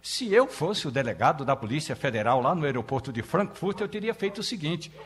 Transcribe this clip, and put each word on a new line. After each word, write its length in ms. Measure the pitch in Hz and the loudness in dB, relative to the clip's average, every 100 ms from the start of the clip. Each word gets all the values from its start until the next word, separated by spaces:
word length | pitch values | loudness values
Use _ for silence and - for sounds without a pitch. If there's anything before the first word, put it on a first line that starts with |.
se 320 | - - 233 | -6 -6 4
eu 140 | 208 262 | 4 4
fosse 380 | - 160 208 156 | 0 -2 -2 -2
o 60 | |
delegado 540 | 127 120 87 131 160 135 | 0 -2 4 2 4 0
da 100 | 135 | 0
Polícia 400 | 104 143 - 123 | 0 -4 -4 -2
Federal 460 | 139 113 107 131 | -2 0 4 4
lá 120 | 123 | 4
no 120 | 175 147 | 2 0
aeroporto 480 | 127 110 135 123 | 0 -2 -2 -2
de 80 | 120 | -6
Frankfurt, 580 | 110 170 202 - 185 202 | 0 0 0 -2 -4 -2
eu 80 | 208 | -4
teria 260 | 208 220 | -4 -4
feito 260 | 220 196 196 | -2 -4 -4
o 40 | |
seguinte: 480 | 202 220 151 170 - - | -6 -4 -4 -4 -8 -16